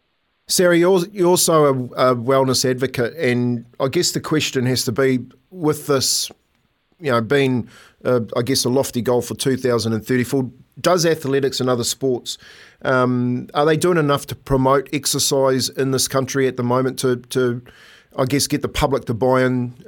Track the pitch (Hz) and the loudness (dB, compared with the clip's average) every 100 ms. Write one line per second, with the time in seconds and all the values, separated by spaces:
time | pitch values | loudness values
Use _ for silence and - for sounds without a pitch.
0 | _ _ _ _ - - 175 170 175 190 | _ _ _ _ -4 2 4 4 4 2
1 | 170 - 175 180 - 160 143 131 120 - | 0 0 2 2 4 4 4 2 -4 0
2 | 127 123 117 135 131 123 127 127 127 131 | 2 2 2 2 2 0 0 -2 -4 -2
3 | 113 165 127 123 123 120 - - 135 175 | -4 -2 -2 0 0 -2 -8 -4 -2 0
4 | 175 160 - 156 - 135 123 127 - 139 | 0 -4 -2 -2 0 -2 0 0 -2 0
5 | 135 127 123 - _ 185 151 151 - 139 | 2 0 -4 -18 _ -4 -2 -2 0 0
6 | - - - - _ _ _ _ _ _ | 0 -2 -6 -12 _ _ _ _ _ _
7 | 147 120 110 143 135 123 - - - _ | 0 0 2 2 2 0 -4 -16 -20 _
8 | - 123 104 127 123 131 123 135 127 123 | -2 0 0 -4 -2 -2 0 0 0 -2
9 | 110 123 117 110 139 127 123 117 113 110 | 0 0 -2 -4 -2 0 0 0 0 -4
10 | - 127 120 139 123 - - - 165 180 | -2 -2 0 -2 -4 -10 -20 -4 0 2
11 | 165 156 135 139 131 - 127 123 117 - | 2 0 -2 0 -2 -2 -2 0 -2 -4
12 | 135 120 - - - - - _ - 127 | -2 -2 -6 -14 -16 -20 -20 _ -2 2
13 | 127 123 123 123 - 147 156 156 180 170 | 2 2 0 -2 -4 0 2 2 2 2
14 | 147 139 - - - 135 131 139 139 147 | 2 0 -4 -12 -2 2 4 2 0 -6
15 | - 139 - 139 135 131 - - 135 131 | -4 -2 0 2 2 2 -2 -2 -2 0
16 | - 135 131 135 131 123 120 127 131 131 | 0 -2 -2 0 0 0 0 0 0 -2
17 | 131 123 - 131 123 123 - - - - | -2 -2 -4 -2 -2 -2 -10 -20 -20 -20
18 | _ - 131 143 - 147 117 - 143 135 | _ -4 0 0 0 -2 -4 -2 0 0
19 | - 113 127 131 127 127 123 123 | -4 0 2 4 2 0 -4 -10